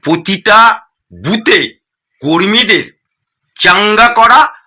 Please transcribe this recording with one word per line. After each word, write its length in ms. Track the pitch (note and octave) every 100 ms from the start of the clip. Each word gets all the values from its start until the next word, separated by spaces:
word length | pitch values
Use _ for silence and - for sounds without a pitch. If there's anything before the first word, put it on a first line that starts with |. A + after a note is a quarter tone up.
প্রতিটা 760 | - E3+ E3 F#3+ A3+ A3+ A3+ - _ _ _ F2 G#2+
বুথে 540 | A3 A3 G3 B2+ _ _ _ _ _
কর্মীদের 800 | C#3 E3 F#3+ A3 A3 F3+ - _ _ _ _ _ _ _
চাঙ্গা 480 | F#3 F#3 G#3 G#3+ A#3
করা 380 | A#3 A3+ B3+ D#4 -